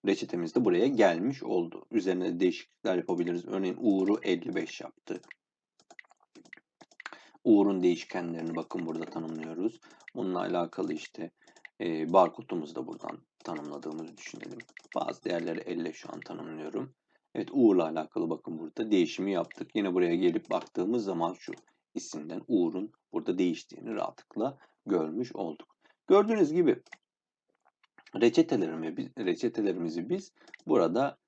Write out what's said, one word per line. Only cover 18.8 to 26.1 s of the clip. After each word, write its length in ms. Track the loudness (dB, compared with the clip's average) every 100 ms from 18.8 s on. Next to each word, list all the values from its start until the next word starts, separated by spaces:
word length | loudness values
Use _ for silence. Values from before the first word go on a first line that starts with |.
| 2
değişimi 400 | 4 4 0 -2
yaptık. 440 | -2 -2 -8 -6 -2
Yine 180 | 0
buraya 220 | 2 2 4
gelip 340 | 2 0 -2
baktığımız 540 | -4 -4 -4 0 0
zaman 300 | -2 -2 -2
şu 180 | -4 -14 -14 _ _ _
isimden 480 | -12 -10 -12 -10 -10 0
Uğur'un 440 | 2 2 0 -8 _ _
burada 240 | -6 -2 2
değiştiğini 560 | 2 0 -8 -14 -8
rahatlıkla 640 | -6 -6 -8 -14 -4 -4 -6 _ _ -2
görmüş 500 | 0 0 -4 -6 -6
olduk. 400 | -8 -8 -16 _ _ _
Gördüğünüz 460 | 4